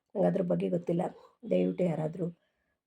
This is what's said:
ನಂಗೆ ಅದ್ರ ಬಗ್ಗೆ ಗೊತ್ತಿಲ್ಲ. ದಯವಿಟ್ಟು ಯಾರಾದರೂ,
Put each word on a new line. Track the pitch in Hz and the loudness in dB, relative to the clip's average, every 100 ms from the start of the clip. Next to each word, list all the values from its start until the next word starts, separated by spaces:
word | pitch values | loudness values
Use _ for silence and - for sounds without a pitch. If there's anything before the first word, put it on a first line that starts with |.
| _ 208 | _ 0
ನಂಗೆ | 180 | 2
ಅದ್ರ | 175 | 2
ಬಗ್ಗೆ | 175 175 190 | 0 0 0
ಗೊತ್ತಿಲ್ಲ. | 180 175 175 180 - - _ 220 | -2 -2 -2 -2 -6 -20 _ -2
ದಯವಿಟ್ಟು | 185 185 180 | 2 2 2
ಯಾರಾದರೂ, | 180 156 156 165 175 170 _ _ _ _ | 0 0 -4 -4 -6 -6 _ _ _ _